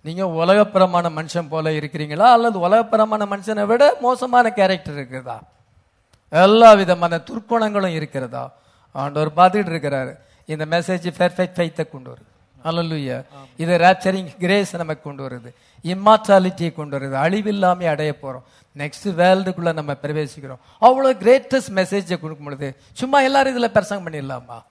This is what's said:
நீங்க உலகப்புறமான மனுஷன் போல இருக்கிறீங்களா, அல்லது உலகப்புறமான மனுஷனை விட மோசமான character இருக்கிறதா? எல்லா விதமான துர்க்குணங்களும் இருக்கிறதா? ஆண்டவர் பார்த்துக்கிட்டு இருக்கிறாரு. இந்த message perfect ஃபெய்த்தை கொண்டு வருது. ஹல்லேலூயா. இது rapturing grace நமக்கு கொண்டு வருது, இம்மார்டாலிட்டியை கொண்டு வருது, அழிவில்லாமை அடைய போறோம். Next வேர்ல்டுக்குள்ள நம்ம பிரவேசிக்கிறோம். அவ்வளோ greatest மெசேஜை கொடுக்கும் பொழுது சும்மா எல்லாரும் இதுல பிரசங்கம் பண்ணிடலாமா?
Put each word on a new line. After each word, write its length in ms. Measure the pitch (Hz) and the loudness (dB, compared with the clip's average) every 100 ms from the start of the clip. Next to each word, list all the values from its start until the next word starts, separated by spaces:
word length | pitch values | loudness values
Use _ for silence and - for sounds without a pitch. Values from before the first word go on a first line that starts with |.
நீங்க 260 | 151 170 190 | -12 -6 -6
உலகப்புறமான 800 | 165 170 202 208 202 185 175 175 | -2 2 4 4 4 2 2 -2
மனுஷன் 400 | 156 160 170 156 | -6 -8 -8 -6
போல 220 | 160 156 | -4 -4
இருக்கிறீங்களா, 640 | 156 147 156 151 151 220 | -4 -6 -8 -8 2 4
அல்லது 360 | 240 233 196 175 | 6 4 0 2
உலகப்புறமான 580 | 214 226 220 214 214 202 | 2 2 0 0 -2 -4
மனுஷனை 400 | 202 196 214 202 | -8 -6 -4 0
விட 300 | 233 294 494 | 4 4 4
மோசமான 500 | 247 254 254 247 240 | -2 -2 0 2 2
character 440 | 214 190 185 147 | 2 0 0 -6
இருக்கிறதா? 480 | 143 131 131 127 113 - _ _ _ _ _ _ _ _ | -14 -12 -14 -12 -14 -16 _ _ _ _ _ _ _ _
எல்லா 440 | 151 190 220 226 | 4 4 8 10
விதமான 440 | 208 185 175 170 165 | 10 6 0 0 -4
துர்க்குணங்களும் 800 | - 226 208 233 214 208 190 | -8 -14 -4 -2 -2 -2 -4
இருக்கிறதா? 580 | 160 151 139 127 127 127 _ _ _ _ | -4 -8 -8 -10 -10 -14 _ _ _ _
ஆண்டவர் 380 | 135 139 143 156 | -10 -6 -4 -4
பார்த்துக்கிட்டு 380 | 151 180 202 185 | 2 2 2 -4
இருக்கிறாரு. 440 | 165 143 139 131 151 _ _ | -6 -4 -6 -8 -14 _ _
இந்த 220 | _ 156 151 | _ -10 -4
message 460 | 170 170 185 170 160 | -4 -2 -6 -6 -2
perfect 360 | 180 175 180 | -2 -2 -6
ஃபெய்த்தை 360 | 180 170 - 160 | -4 -6 -4 -10
கொண்டு 200 | 139 127 | -10 -20
வருது. 180 | 123 _ _ _ _ | -20 _ _ _ _
ஹல்லேலூயா. 600 | 160 165 165 160 135 123 131 139 135 _ | -8 -6 -4 -6 -8 -10 -12 -20 -20 _
இது 220 | 165 175 | -2 4
rapturing 580 | 175 190 190 190 180 - | 4 4 0 -4 -8 -8
grace 380 | 175 202 196 175 | -2 0 -2 -6
நமக்கு 260 | 160 151 | -8 -10
கொண்டு 260 | - 139 135 | -12 -14 -12
வருது, 260 | 123 120 _ _ _ | -14 -18 _ _ _
இம்மார்டாலிட்டியை 880 | 160 185 208 220 214 196 185 180 170 | -10 -2 4 4 6 4 4 -2 -8
கொண்டு 240 | - 147 139 | -8 -10 -10
வருது, 160 | 135 135 | -6 -2
அழிவில்லாமை 640 | 156 196 214 202 185 180 175 | -2 -2 -4 0 0 0 -2
அடைய 260 | 147 151 147 | -2 -4 -6
போறோம். 200 | 135 127 127 _ _ 143 | -12 -16 _ _ _ -12
Next 260 | 147 - | -12 -8
வேர்ல்டுக்குள்ள 680 | 202 165 180 190 190 180 170 | -10 0 2 4 0 -4 -4
நம்ம 200 | 156 147 | -4 -6
பிரவேசிக்கிறோம். 680 | 139 143 151 147 - 135 131 _ _ | -8 -6 -6 -8 -10 -18 -20 _ _
அவ்வளோ 360 | 233 262 269 262 | 4 6 2 0
greatest 500 | 190 262 262 262 - | 4 2 2 -4 -2
மெசேஜை 460 | 190 185 202 175 175 | -4 -2 -4 -6 -8
கொடுக்கும் 240 | 156 156 | -8 -14
பொழுது 320 | 147 135 143 131 _ | -14 -12 -12 -14 _
சும்மா 280 | - 254 277 | -10 0 2
எல்லாரும் 420 | 262 277 269 247 | 2 2 0 0
இதுல 40 | 233 | 0
பிரசங்கம் 460 | 226 180 202 170 | 0 -2 -8 -10
பண்ணிடலாமா? 500 | 156 135 131 120 117 _ | -12 -10 -12 -14 -20 _